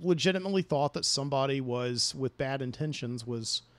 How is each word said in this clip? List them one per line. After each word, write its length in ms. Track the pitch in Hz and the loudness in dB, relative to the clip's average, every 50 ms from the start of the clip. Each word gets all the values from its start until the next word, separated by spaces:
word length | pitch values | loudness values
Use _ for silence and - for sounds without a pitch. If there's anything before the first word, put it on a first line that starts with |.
legitimately 600 | 165 180 175 156 127 190 185 190 185 196 196 190 | 2 2 2 4 4 4 2 2 0 0 2 2
thought 320 | 170 - 156 139 143 143 - | 2 2 2 2 2 2 0
that 100 | - - | 0 0
somebody 560 | - - 143 139 143 143 135 135 139 139 139 | 0 0 0 0 0 2 2 2 2 2 0
was, 540 | 131 123 120 123 123 123 123 117 - - - | 0 0 -2 0 0 0 0 0 0 -2 -2
with 240 | 135 135 123 - - | -2 -4 -2 -2 -2
bad 240 | 143 131 135 139 | -2 -2 -2 -2
intentions, 640 | 131 127 117 - 156 156 135 - - 117 123 120 113 | -4 -4 -4 -4 -4 -4 -4 -4 -4 -6 -6 -6 -6
was 340 | 120 120 117 110 - - - - _ _ | -4 -4 -4 -2 -2 -2 -4 -4 _ _